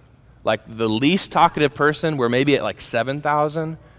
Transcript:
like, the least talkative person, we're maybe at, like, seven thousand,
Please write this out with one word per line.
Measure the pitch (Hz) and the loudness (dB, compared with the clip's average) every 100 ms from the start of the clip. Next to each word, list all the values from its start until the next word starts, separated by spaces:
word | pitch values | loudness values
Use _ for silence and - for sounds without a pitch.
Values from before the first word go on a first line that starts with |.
| _ _ _ - | _ _ _ -8
like, | 107 107 - | -2 -2 -4
the | 110 113 | -4 -2
least | 110 139 190 - | 2 2 2 0
talkative | 170 165 160 147 - | 2 2 4 -2 2
person, | 147 151 165 147 | 0 0 -2 0
we're | 120 | 0
maybe | 123 139 135 | 2 2 2
at, | |
like, | 104 - | 0 -8
seven | - 120 120 143 | -6 -4 -4 -4
thousand, | 147 147 151 156 160 160 - | -2 -2 -2 -4 -8 -10 -18